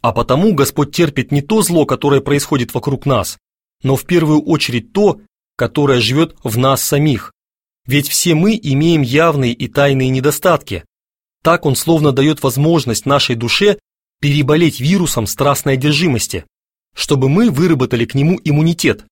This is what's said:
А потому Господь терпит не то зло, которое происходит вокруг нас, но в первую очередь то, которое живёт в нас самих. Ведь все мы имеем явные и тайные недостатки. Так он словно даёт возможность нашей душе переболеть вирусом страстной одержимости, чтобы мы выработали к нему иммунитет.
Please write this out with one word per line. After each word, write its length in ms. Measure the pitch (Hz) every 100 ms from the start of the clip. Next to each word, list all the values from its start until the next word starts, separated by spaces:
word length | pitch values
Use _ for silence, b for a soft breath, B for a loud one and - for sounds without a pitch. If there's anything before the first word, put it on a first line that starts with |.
А 120 | 113
потому 420 | 110 120 131 208
Господь 420 | 165 135 - 143 -
терпит 340 | 165 - -
не 120 | 143
то 180 | 139 220
зло, 240 | 196 170
которое 380 | 143 127 147 139
происходит 500 | - 143 - 143 117
вокруг 320 | 131 - 135
нас, 320 | - 123 92 - _ _ _ _
но 120 | 131
в 120 | 135 -
первую 340 | 175 156 151
очередь 540 | - 156 - 120 -
то, 260 | - 208 - _ _ _ -
которое 440 | 120 - 143 127
живёт 380 | 110 131 165 -
в 140 | 127 110
нас 260 | 135 135
самих. 500 | - 143 151 117 - _ _ _ _ _
Ведь 240 | - 143 143
все 260 | - 175
мы 240 | 156 196 226
имеем 400 | 151 135 160 165
явные 500 | 127 139 165 147 127
и 160 | 120 -
тайные 400 | - 143 139 131
недостатки. 800 | 131 135 147 185 165 - 95 - _ _ _ _ _
Так 240 | 160 170 156
он 100 | 131
словно 360 | - 165 147
даёт 300 | 127 139 156
возможность 600 | 139 123 151 170 123 110
нашей 320 | - 139 - 120
душе 420 | 117 - 202 202 _ _ _ _
переболеть 580 | 143 143 139 156 170 -
вирусом 460 | 131 190 175 - 104
страстной 480 | - 139 139 -
одержимости, 720 | 135 147 147 175 120 - 92 - _ _ _ _
чтобы 340 | - - 143 131
мы 220 | 160 240
выработали 560 | 139 180 151 123 120 117
к 80 |
нему 260 | 135 147 185
иммунитет. 600 | - 147 160 170 - - -